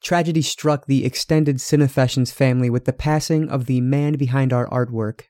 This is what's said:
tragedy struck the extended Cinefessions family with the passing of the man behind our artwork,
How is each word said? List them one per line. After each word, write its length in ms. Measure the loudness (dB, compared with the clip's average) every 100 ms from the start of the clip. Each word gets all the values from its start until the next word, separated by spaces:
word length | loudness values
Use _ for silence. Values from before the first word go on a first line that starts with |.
tragedy 380 | -2 0 0 0
struck 440 | -2 -2 -2 -2 0
the 200 | 0 0
extended 560 | -4 0 2 2 -2
Cinefessions 720 | 0 2 2 2 0 0 -2
family 360 | 0 0 2 0
with 140 | 0
the 80 | -2
passing 580 | -2 0 0 0 0 0
of 180 | -4 0
the 120 | 0
man 360 | 2 0 0 0
behind 360 | 0 0 2
our 160 | 0 0
artwork, 540 | -2 -2 -2 -4 -8